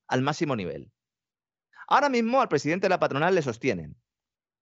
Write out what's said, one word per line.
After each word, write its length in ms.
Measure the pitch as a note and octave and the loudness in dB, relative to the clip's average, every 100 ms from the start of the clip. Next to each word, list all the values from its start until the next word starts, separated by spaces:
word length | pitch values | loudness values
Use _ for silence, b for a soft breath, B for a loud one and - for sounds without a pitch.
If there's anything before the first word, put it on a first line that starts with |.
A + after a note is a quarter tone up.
| - | -4
al 140 | B2+ | -2
máximo 340 | C#3 D#3 D#3+ | 0 -2 -2
nivel. 380 | A#2 F2 D2 - _ _ _ _ _ _ _ _ B B | -4 -6 -8 -14 _ _ _ _ _ _ _ _ B B
Ahora 240 | A#3+ C#4+ | 2 2
mismo 320 | B3 A3+ C4 | 2 2 2
al 80 | A3+ | 2
presidente 340 | D3 C#3+ F#3 | 0 0 0
de 60 | F#3+ | 2
la 100 | F3 | 2
patronal 340 | D3+ C3+ E3+ | 0 0 2
le 60 | F#3+ | 2
sostienen 560 | C#3 A2+ C3+ F#2 D2 - _ _ _ _ _ _ | 0 -4 -2 -4 -6 -16 _ _ _ _ _ _